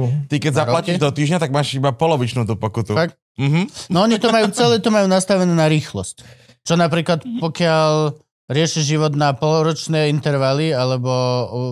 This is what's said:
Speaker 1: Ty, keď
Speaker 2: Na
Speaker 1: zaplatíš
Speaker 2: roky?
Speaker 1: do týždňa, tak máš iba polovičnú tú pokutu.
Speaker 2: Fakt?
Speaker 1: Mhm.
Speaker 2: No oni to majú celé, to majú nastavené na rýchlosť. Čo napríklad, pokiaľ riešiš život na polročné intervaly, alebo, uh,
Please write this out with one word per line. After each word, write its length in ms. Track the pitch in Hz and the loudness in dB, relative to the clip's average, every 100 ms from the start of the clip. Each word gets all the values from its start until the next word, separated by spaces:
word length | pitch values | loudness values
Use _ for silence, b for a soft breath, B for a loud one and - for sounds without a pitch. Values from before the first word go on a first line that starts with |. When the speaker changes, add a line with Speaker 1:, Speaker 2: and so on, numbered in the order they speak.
| 123 147 139 | 0 -2 -2
Speaker 1:
Ty, 100 | 147 | -2
keď 120 | 156 | 0
Speaker 2:
Na 80 | 147 | 0
Speaker 1:
zaplatíš 340 | 151 170 170 175 | 0 0 0 0
Speaker 2:
roky? 60 | |
Speaker 1:
do 80 | 147 | 0
týždňa, 260 | 143 147 175 | 0 0 0
tak 120 | 156 | 0
máš 180 | 139 139 | 0 -2
iba 160 | 135 139 | -2 -2
polovičnú 560 | 123 165 151 120 123 113 | 0 0 0 0 -2 -2
tú 80 | |
pokutu. 400 | 98 107 117 107 | -2 -4 -4 -2
Speaker 2:
Fakt? 220 | 107 170 - _ - | 0 -2 -4 _ -4
Speaker 1:
Mhm. 320 | 139 160 226 B - | -2 0 -2 B -2
Speaker 2:
No 140 | 180 | 2
oni 140 | 220 214 | 2 2
to 140 | 233 | 2
majú 180 | 220 208 | 2 0
celé, 280 | - 240 226 | 2 2 2
to 100 | 226 | 2
majú 160 | 214 | 2
nastavené 480 | 196 185 185 196 180 | 4 2 2 2 2
na 140 | 170 156 | 2 2
rýchlosť. 560 | 156 - 101 90 - B B B B | 2 -2 -8 -10 -14 B B B B
Čo 140 | - 170 | -2 0
napríklad, 480 | 170 170 160 165 254 233 | 2 0 -2 -4 -4 -6
pokiaľ 800 | 165 - 170 160 156 156 151 151 _ _ - | -6 -2 0 2 2 2 0 -4 _ _ -4
riešiš 340 | 135 160 160 | 0 0 0
život 280 | 143 151 156 | 0 0 0
na 180 | 147 147 | 2 0
polročné 760 | 131 156 160 160 156 - 160 151 | 0 0 2 0 -2 -2 0 0
intervaly, 640 | 147 151 139 131 139 160 | 0 0 0 0 0 0
alebo, 360 | 131 127 127 123 | 0 0 -2 -2
uh, 380 | 127 127 123 120 120 127 | -2 0 -2 -4 -6 -6